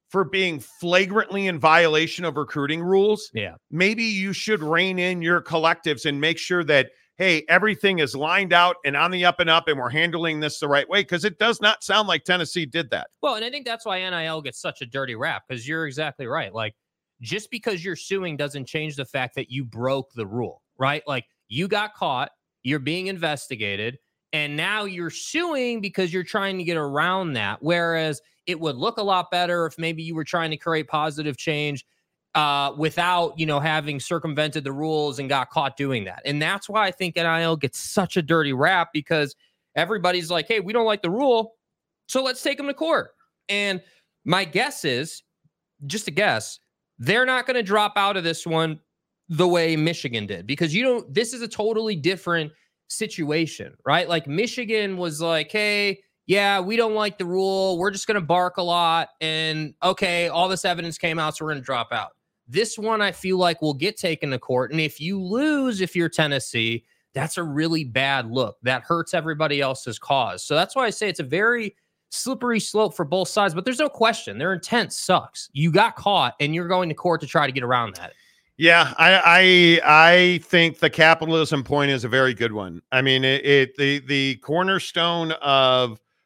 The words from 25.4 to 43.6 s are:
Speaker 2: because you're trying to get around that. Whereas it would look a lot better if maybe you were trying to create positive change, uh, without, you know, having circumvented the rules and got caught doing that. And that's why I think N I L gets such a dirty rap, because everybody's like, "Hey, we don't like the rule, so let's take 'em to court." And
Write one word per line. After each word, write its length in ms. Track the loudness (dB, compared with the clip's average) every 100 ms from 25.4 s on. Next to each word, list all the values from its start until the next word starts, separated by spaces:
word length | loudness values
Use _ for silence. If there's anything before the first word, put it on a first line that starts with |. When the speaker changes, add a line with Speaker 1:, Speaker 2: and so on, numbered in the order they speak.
| -2 -2 -2 -4
Speaker 2:
because 300 | -6 -4 -2
you're 120 | -4
trying 340 | -4 -4 -2 -4
to 60 |
get 140 | -4 -4
around 560 | -2 0 0 0 -2
that. 280 | -2 -4 -4
Whereas 580 | 0 0 0 0 -2 -4 _ _ -8
it 120 | -4
would 160 | -4 -2
look 220 | -4 -2
a 60 |
lot 260 | 0 0 0
better 380 | -2 0 0 -2
if 100 | -4
maybe 240 | -6 -6
you 140 | -8 -8
were 80 |
trying 260 | -4 -4 -4
to 80 | -4
create 300 | -2 -4 -2
positive 500 | -2 -2 -4 -6 -4
change, 480 | -4 -2 -2 -4 -10 _ _ _ _
uh, 400 | 0 2 0 -2 -2
without, 640 | -2 0 0 2 0 -2
you 80 | -2
know, 140 | 0
having 400 | 0 -2 -2 -8
circumvented 640 | -6 -6 -4 -2 -2 -4
the 80 | -8
rules 480 | -6 -2 -2 -2 -4
and 100 | -2
got 220 | -2 -2
caught 260 | -2 -4 -4
doing 280 | -2 -2 -6
that. 180 | -8 -4
And 160 | -2
that's 260 | -2 -4 -4
why 200 | -2 -2
I 40 |
think 260 | -2 -6 -2
N 100 | 0
I 160 | 0
L 120 | 0 -2
gets 220 | -4 -6
such 400 | -4 -2 0 -2
a 60 |
dirty 300 | 2 2 2
rap, 360 | 2 2 2 0
because 420 | -4 -2 0 -2 -6 _ _ _ -2
everybody's 560 | 0 0 0 0 -2
like, 160 | -2 0
"Hey, 120 | -2
we 140 | 0
don't 120 | 0 2
like 180 | 0
the 80 | -2
rule, 460 | 0 4 4 0 _ _ _ _ _ -6
so 160 | -4
let's 180 | -2 -4
take 180 | -4 -4
'em 80 | -6
to 60 |
court." 380 | -4 0 0 -2 _ _ _ -6
And 360 | -2